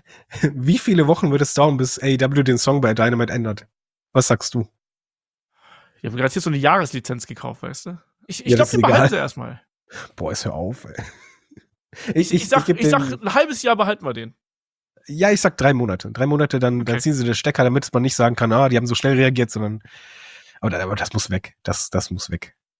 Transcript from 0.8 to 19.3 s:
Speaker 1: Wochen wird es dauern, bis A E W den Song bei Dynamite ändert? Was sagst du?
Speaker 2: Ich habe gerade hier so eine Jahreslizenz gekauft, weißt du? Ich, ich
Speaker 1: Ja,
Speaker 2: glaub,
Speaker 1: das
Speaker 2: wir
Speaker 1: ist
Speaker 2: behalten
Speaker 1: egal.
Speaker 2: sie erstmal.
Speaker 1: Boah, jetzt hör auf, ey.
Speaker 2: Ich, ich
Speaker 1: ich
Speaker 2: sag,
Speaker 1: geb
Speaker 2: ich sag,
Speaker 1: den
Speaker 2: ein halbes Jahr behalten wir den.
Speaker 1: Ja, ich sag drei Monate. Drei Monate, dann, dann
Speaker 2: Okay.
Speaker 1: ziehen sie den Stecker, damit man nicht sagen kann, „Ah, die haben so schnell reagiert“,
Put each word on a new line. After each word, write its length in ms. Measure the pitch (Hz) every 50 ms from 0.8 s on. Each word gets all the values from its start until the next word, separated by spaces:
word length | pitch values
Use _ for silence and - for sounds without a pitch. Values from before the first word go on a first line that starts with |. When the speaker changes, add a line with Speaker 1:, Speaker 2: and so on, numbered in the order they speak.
| - - 196 170 151 139
Speaker 1:
Wochen 220 | 170 - - 156
wird 100 | 139 143
es 120 | 143 - -
dauern, 220 | - 143 156 143 131
bis 220 | 131 123 - -
A 60 | - 135
E 100 | 135 127
W 240 | 131 131 139 143 135
den 140 | 127 127 117
Song 220 | - 139 139 139
bei 120 | 131 113 110
Dynamite 400 | 113 110 117 120 120 120 113 -
ändert? 340 | 123 117 110 104 - - _ _ _ _ _ _ _ _ _ -
Was 140 | 131 127 -
sagst 260 | 127 - - - -
du? 120 | 123 110 - _ _ _ _ _ _ _ _ _ _ _ _ _ _ _ _ _ _ _ _ - - _ _ _ _
Speaker 2:
Ich 80 | -
habe 100 | 117 110 123
gerade 140 | 131 131
hier 100 | - 190
so 80 | - 170
eine 80 | 151 139
Jahreslizenz 720 | 139 143 170 196 170 135 - 127 - - 127 120 - -
gekauft, 340 | 117 - - 123 123 - -
weißt 240 | 131 143 - - 175
du? 140 | 175 170 _ _ _ _ _ -
Ich, 180 | 190 - 127
ich 60 | -
Speaker 1:
Ja, 40 | 123
Speaker 2:
glaub, 100 | 110 - -
Speaker 1:
das 60 | -
Speaker 2:
wir 60 | 120
Speaker 1:
ist 20 | 117
Speaker 2:
behalten 140 | - - - -
Speaker 1:
egal. 60 | 139
Speaker 2:
sie 60 | - -
erstmal. 440 | 139 139 - - 120 120 135 - _ _ _ _ _ _ - - - - _
Speaker 1:
Boah, 160 | - - -
jetzt 140 | 104 - -
hör 80 | 107 -
auf, 320 | 73 87 95 123 - -
ey. 100 | - - - - - - - - - _ _ _ _ _ - - _ _ _ _ _ - - - - -
Speaker 2:
Ich, 200 | 160 175 - -
ich 100 | 180 -
Speaker 1:
ich 60 | -
Speaker 2:
sag, 160 | - 269 -
Speaker 1:
geb 140 | - 175 165
Speaker 2:
ich 100 | 233 151
sag, 200 | - 277 277 262
Speaker 1:
den 120 | 254 240
Speaker 2:
ein 120 | 220 196 196
halbes 280 | 269 302 311 285 220
Jahr 140 | - 240 233
behalten 300 | 208 208 196 208 202 175
wir 80 | 139 120
den. 200 | 117 113 117 - _ _ _ _ _ _ _ _ _ _ _ _ _ _ -
Speaker 1:
Ja, 240 | 147 156 185 202
ich 100 | 208 -
sag 160 | - 185 - -
drei 160 | - 139 139
Monate. 380 | 123 120 107 92 92 - 107
Drei 140 | 110 117 131
Monate, 340 | 143 147 147 151 139 - 131
dann, 260 | 127 123 123 123 117
dann 100 | 107 117
Speaker 2:
Okay. 60 | 117
Speaker 1:
ziehen 120 | 120 160 147
sie 100 | 135 123
den 100 | 120 117
Stecker, 280 | - - 147 - - 131
damit 300 | 123 123 139 - - -
man 80 | 123 123
nicht 120 | 135 -
sagen 200 | - 120 120 120
kann, 160 | - 123 113
„Ah, 180 | 113 120 135 131
die 80 | 127 117
haben 100 | 120 120
so 80 | 120
schnell 200 | - - 139 139
reagiert“, 360 | 127 135 131